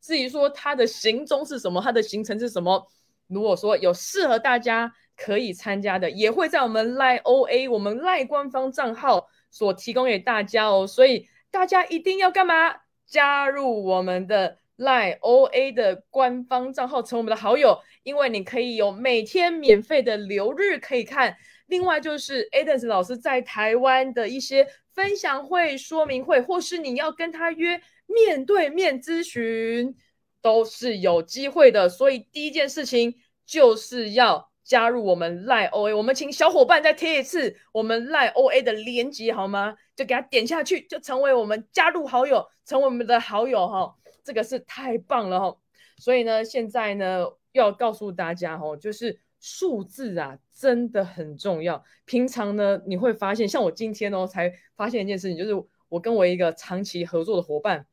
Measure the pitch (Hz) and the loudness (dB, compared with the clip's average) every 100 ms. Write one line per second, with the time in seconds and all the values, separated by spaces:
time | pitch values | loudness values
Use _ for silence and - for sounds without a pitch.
0 | - 311 254 294 277 285 285 277 226 - | -4 -4 -4 0 -2 -2 -6 0 0 0
1 | - 233 294 277 294 269 185 180 226 226 | -2 -2 -2 -4 -4 -6 -4 -2 0 -2
2 | 214 202 220 208 240 196 175 190 - _ | -2 -6 -8 -6 -6 -4 0 0 -2 _
3 | _ _ _ 190 214 175 208 208 180 175 | _ _ _ -4 0 0 0 2 2 -2
4 | - 403 320 226 262 247 233 226 233 _ | -4 -2 2 2 2 0 0 -2 -4 _
5 | _ _ - 208 240 180 220 196 202 190 | _ _ -4 -2 -2 -8 -6 -4 -2 -2
6 | 175 185 214 233 339 320 247 220 226 254 | -2 0 0 2 0 0 0 0 -2 2
7 | 262 254 - 262 247 247 262 226 202 226 | 2 2 4 4 4 0 0 -2 -2 -4
8 | 349 359 262 285 277 262 262 262 254 226 | -2 -2 -2 -4 -4 -4 -4 -4 -4 -2
9 | 277 196 - _ _ - 208 190 - 233 | 2 0 0 _ _ -4 -2 -2 -4 -2
10 | 254 208 214 220 208 220 214 196 196 - | 0 0 0 -2 0 0 2 2 0 6
11 | 262 226 - _ _ 392 370 370 349 330 | 6 6 -4 _ _ -2 2 2 2 -2
12 | 370 381 370 381 370 330 330 - _ _ | -2 2 2 2 2 4 2 0 _ _
13 | _ 302 277 285 277 277 269 220 190 185 | _ 2 2 2 0 -2 -2 -2 0 0
14 | 185 180 185 208 185 - _ _ 262 254 | 0 -4 0 0 0 -6 _ _ 0 2
15 | 196 - - 247 262 - 269 233 208 180 | 2 -2 4 6 6 2 0 2 0 0
16 | _ 269 254 247 247 254 254 269 247 277 | _ 0 0 0 -4 -4 -4 -6 -4 -4
17 | - 240 226 214 208 262 269 175 - _ | -4 -4 -2 -2 2 6 6 6 0 _
18 | 254 285 269 220 190 247 247 226 202 196 | -8 -2 0 -2 -6 -4 -4 0 -2 0
19 | 254 233 214 370 349 330 285 208 226 302 | 0 0 0 0 0 2 6 6 6 0
20 | 240 214 202 202 208 285 403 302 - 254 | 0 -4 -4 -4 -4 0 -2 -2 -4 -6
21 | - 277 240 - - _ _ 359 359 311 | -4 0 0 -2 -20 _ _ -2 0 0
22 | 311 302 - 269 - - 311 269 233 202 | -2 -8 -6 -6 0 0 2 0 0 -2
23 | 185 247 294 254 247 220 214 233 262 262 | -2 -6 -2 -2 -4 -4 0 2 4 4
24 | 262 240 220 262 262 269 277 - _ - | 2 -4 -4 -6 -2 2 2 0 _ -4
25 | 392 403 330 277 285 359 330 269 - 320 | -2 -2 -2 -4 -2 0 0 -2 -6 -2
26 | 302 254 262 294 247 359 - 349 294 247 | -2 -2 2 2 2 -4 -4 -8 -6 -4
27 | 311 311 339 320 330 320 339 349 _ _ | -4 -4 -8 -4 -6 -2 -4 -4 _ _
28 | _ 453 440 294 262 403 302 320 370 269 | _ 4 4 2 2 2 2 0 0 -2
29 | 277 330 339 240 226 226 226 233 247 262 | -4 -6 -4 -6 -4 -4 -4 -4 -4 -8
30 | _ _ _ _ 226 226 226 - 240 208 | _ _ _ _ 2 2 2 -4 -6 -2
31 | 180 170 165 247 277 302 269 208 180 180 | 2 0 -2 -8 -6 8 8 8 2 4
32 | - 254 - 302 302 302 277 294 262 247 | 0 0 -8 -10 -6 -2 -2 -2 -2 0
33 | 233 240 _ _ _ 320 262 220 - 247 | 0 -4 _ _ _ 6 6 6 -4 -8
34 | 220 214 233 156 - _ - 247 233 247 | -2 2 4 2 -4 _ 0 2 2 0
35 | 202 175 170 175 208 240 196 208 208 214 | 0 0 -2 -6 0 0 0 -2 0 0
36 | 220 269 285 269 320 349 254 330 311 302 | 0 -2 -4 2 2 6 6 6 4 0
37 | 330 302 262 349 240 - _ 220 220 226 | 0 -2 -2 -2 -4 -6 _ -4 -2 -2
38 | 240 311 247 - 269 254 233 214 220 240 | -2 0 2 4 2 2 -2 -4 -4 -4
39 | 254 285 226 214 196 202 202 214 _ - | -4 -4 -4 -4 -4 -4 -4 -8 _ -10
40 | 254 254 254 254 233 320 285 330 - 302 | -4 -4 0 -2 0 -4 -2 -4 -4 -12
41 | - 262 277 254 208 220 226 - 330 349 | -6 -2 2 2 0 -4 -4 2 2 2
42 | 285 247 277 240 - _ - 262 277 240 | -2 0 2 2 0 _ -4 0 0 0
43 | 226 240 233 208 247 233 180 190 180 _ | 2 0 2 -2 0 0 0 -2 -6 _
44 | _ _ - 220 214 254 - - 269 233 | _ _ -6 -6 -4 -6 -10 -12 -6 -6
45 | - 262 196 185 190 - _ _ _ _ | -2 -2 0 -2 -2 -6 _ _ _ _
46 | - 254 226 220 220 269 226 240 214 202 | 0 0 2 -2 -2 -6 -4 -4 -4 -2
47 | 185 185 175 _ _ 262 214 202 233 208 | -2 -2 -4 _ _ 2 2 2 -4 -4
48 | 208 180 165 175 175 160 151 147 208 214 | -10 -6 -6 -6 -6 -6 -8 -8 -10 -8
49 | 233 - _ _ - - 370 233 190 - | -8 -10 _ _ -20 -6 -4 -4 -8 -12
50 | 254 170 139 135 _ _ 277 240 240 214 | -8 -6 -8 -12 _ _ 0 2 0 -4
51 | 185 185 156 147 202 165 170 151 _ _ | -4 -8 -14 -8 -4 -4 -4 -6 _ _
52 | - 247 254 247 208 208 202 196 185 180 | -4 -2 0 -2 -4 0 0 0 -4 -2
53 | 240 220 196 214 208 294 190 - 220 208 | -2 0 -2 -2 -2 0 -2 -2 -10 -6
54 | 208 190 185 185 175 180 _ _ 214 233 | -6 -4 -6 -4 -4 -6 _ _ -6 -4
55 | 196 190 190 165 208 202 - _ _ 170 | -4 -6 -6 -6 -6 -6 -8 _ _ -8
56 | 226 226 180 180 170 160 - 180 202 175 | -2 2 2 2 -2 -2 -10 -8 -8 -8
57 | 170 170 170 196 175 147 208 165 143 | -4 -4 -2 -4 -2 -4 -4 -4 -8